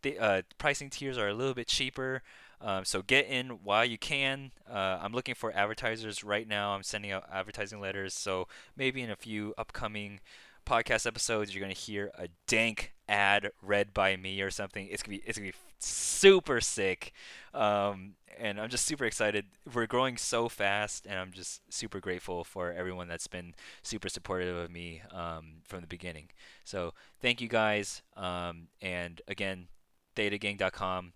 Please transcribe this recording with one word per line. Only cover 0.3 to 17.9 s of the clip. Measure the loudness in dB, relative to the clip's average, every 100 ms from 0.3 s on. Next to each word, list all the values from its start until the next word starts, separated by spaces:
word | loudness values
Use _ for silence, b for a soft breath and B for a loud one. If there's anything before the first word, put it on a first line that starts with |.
| 4 0 -2
pricing | 0 0 -6
tiers | -6 -4 0
are | 0
a |
little | 0 -2
bit | -2 0
cheaper, | 0 0 -2 -4 -4 B B B B
um, | -2 -2
so | 0 -2
get | 4 4
in | 4 -2 -4 -8
while | 4 4
you | 4 0
can. | -2 0 0 -2 -8 -16 -6
Uh, | 0 0 0
I'm | -2
looking | -4 -4
for | -4 -2
advertisers | 0 0 0 -2 -4 -6 -8
right | -2 -2 0
now. | -2 0
I'm | -2
sending | -4 -6 -4
out | -4 -4
advertising | -6 -6 -6 -8 -6
letters, | -6 -4 -6
so | -4 -2 -2 -4 B B
maybe | -2 -2 -2
in | -8
a |
few | -8 -6 -6 -6 -6
upcoming | -8 -6 -6 -6 -10 -14 B B B B
podcast | 0 2 4 2 2
episodes, | -2 0 0 0
you're | -4
gonna | -6
hear | -6 -4 -4 -4 -8
a | -12 _ 2
dank | 4 4 0 -6 -8 0
ad | 4 6 6 2 -8
read | 2 2 4
by | 4 4
me | 2 -2 -4
or | -2
something. | -4 -6 -8 -8
It's | -8
gonna | -6 -8
be, |
it's | -6 -6
gonna | -8
be | -12 -20 -10
super | -6 -2 0 10 12 12 6 2
sick, | 2 2 0 0 -6 B B B B
um, | 2 4 4 2